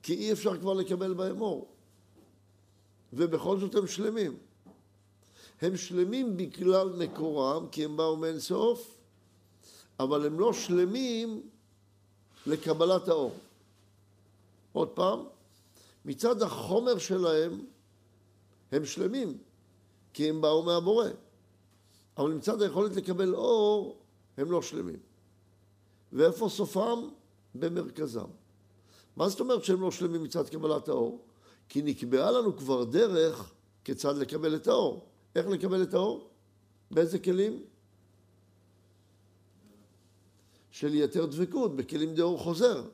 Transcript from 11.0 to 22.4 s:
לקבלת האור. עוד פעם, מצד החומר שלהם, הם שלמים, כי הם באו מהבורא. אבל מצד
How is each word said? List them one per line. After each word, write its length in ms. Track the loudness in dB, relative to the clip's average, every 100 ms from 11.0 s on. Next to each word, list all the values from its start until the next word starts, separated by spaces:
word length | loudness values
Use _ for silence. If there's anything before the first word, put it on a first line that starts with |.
| -2 -2 -4 -8 -12 -20 _ _ _ _ _ _ _ -12 -4
לקבלת 600 | -2 0 2 4 4 4
האור. 260 | 2 0 -4 -18 _ _ _ _ _ _ _ _ _ _ _ _
עוד 160 | -4 -4
פעם, 320 | 0 0 0 -8 -20 _ _ _ _ -20 _ -12
מצד 360 | -2 0 2
החומר 560 | 0 -2 0 0 2 0
שלהם, 680 | 0 0 2 2 0 -4 -12 -20 _ _ _ _ _ _ _ _ _
הם 140 | -2 -2
שלמים, 520 | -2 -2 -2 -4 -8 -16 _ _ _ _ _ _
כי 160 | -2 -2
הם 120 | 2
באו 220 | 4 4
מהבורא. 440 | 4 2 4 2 2 -4 -16 _ _ _ _ _ _ _ _ -2
אבל 140 | 0
מצד 300 | 0